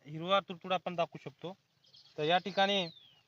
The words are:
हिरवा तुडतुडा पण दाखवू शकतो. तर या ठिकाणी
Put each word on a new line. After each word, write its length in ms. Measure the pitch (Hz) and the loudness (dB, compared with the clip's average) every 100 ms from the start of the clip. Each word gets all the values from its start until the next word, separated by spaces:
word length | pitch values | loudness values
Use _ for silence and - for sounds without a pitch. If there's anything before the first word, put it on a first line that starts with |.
| - | -12
हिरवा 340 | 156 175 196 | -8 2 2
तुडतुडा 360 | - 175 180 180 | 0 -8 -2 -2
पण 180 | - | -2
दाखवू 240 | 170 160 - | -2 -2 -4
शकतो. 400 | - - 165 196 _ _ _ - - - | -14 -12 -12 -12 _ _ _ -20 -14 -4
तर 40 | |
या 160 | 151 180 | 2 2
ठिकाणी 480 | 196 190 196 202 165 - - _ | 2 0 2 2 -2 -8 -20 _